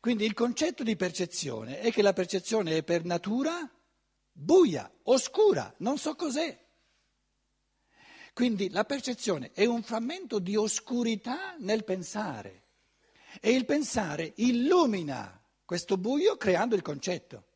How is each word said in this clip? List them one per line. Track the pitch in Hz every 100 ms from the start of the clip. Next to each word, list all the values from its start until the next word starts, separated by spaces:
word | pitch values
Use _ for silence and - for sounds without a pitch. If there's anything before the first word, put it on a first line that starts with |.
Quindi | 226 233 214
il |
concetto | 208 240 240 311 -
di | 233 208
percezione | 180 165 175 - 143 113 113 143
è | 226
che | 226
la | 202
percezione | 185 180 196 - 220 175 160
è |
per | 156 170
natura | 170 175 190 233 302 349 294 _ _ _ _ _ _
buia, | - 147 359 311 143 98 _
oscura, | - 254 - - 427 180 107 -
non | 202 285
so | -
cos'è. | 311 320 262 320 - _ _ _ _ _ _ _ _ _ _ _ _ _ _ - - -
Quindi | - 247 208 190
la | 202
percezione | 220 277 254 247 - 160 123
è | -
un | 220 233
frammento | 214 226 233 359 349 214
di | 180 208
oscurità | 214 - - 240 233 220 - 285 381 349
nel | 196 220
pensare | 202 190 170 214 208 117 98 92 _ _ _ _ _ _ - -
e | 220
il | 254
pensare | 247 294 277 - 185 147 165 -
illumina | 240 240 262 359 302 196 156 127 104 - _ _
questo | _ 175 - 190
buio | 196 277 381 -
creando | 202 175 233
il | 220
concetto | - 143 - 175 - 117 _